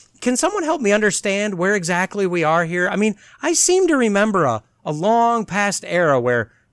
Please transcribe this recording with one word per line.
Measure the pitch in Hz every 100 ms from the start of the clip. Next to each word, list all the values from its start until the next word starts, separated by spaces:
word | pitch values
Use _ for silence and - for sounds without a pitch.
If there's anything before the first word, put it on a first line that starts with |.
| - _
Can | - 247
someone | 330 415
help | 311 330
me | 214
understand | 208 214 - 208 196 208 190
where | 185 208
exactly | 165 180 185 202 190
we | 175
are | 156 165
here? | 165 175 180
I | 196
mean, | 214 208 - -
I | 294
seem | 339 - 370 359
to | 294
remember | 233 202 220 190 147
a, | 113 - _ -
a |
long | 151 185 233 233 233 214
past | 185 202 196 185
era | 175 165 135
where | 120 120 110 _ _